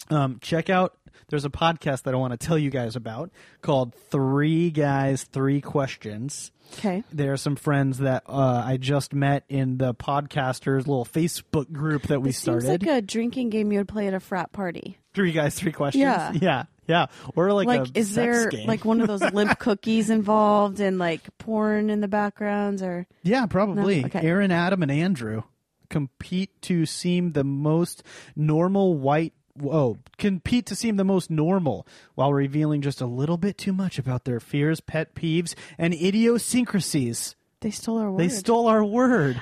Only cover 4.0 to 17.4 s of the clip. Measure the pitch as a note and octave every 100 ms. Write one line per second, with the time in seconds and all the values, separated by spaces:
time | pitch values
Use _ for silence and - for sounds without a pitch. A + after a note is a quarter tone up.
4 | - D3 C3 C#3 D3+ D#3+ F3 D3+ C#3+ C#3
5 | C3+ C3+ - C3+ C3+ C#3+ - D3+ C3+ -
6 | A2 G#2+ C3+ - - _ - - G#3 F3+
7 | - D3+ C#3+ C3+ D3 C#3 D#3 C#3+ C3+ B2+
8 | C3+ B2+ - C3+ C3 B2 A#2 C3 C3 C#3+
9 | - C#3 C#3 C#3+ - C#3 C3 B2+ C3 A#2
10 | - C#3+ C#3+ D3+ C3 B2+ - C3+ B2+ C3+
11 | A#2+ D#3+ E3 - - D#3+ C3 D3+ D#3 D3+
12 | - C#3 C3+ A#2+ - A2+ B2 - G3+ C4
13 | G3 A3 A#3 C4 B3 A3 G#3 G3+ G3+ G#3+
14 | G3+ F#3+ - F#3 - - F#3 - - -
15 | _ - F#3 D#3+ D3 - F3+ - C#3+ C4+
16 | C#4 G3+ D#3 D#3 F#3 C3 - _ - E3+
17 | C#3 - C3+ D#3+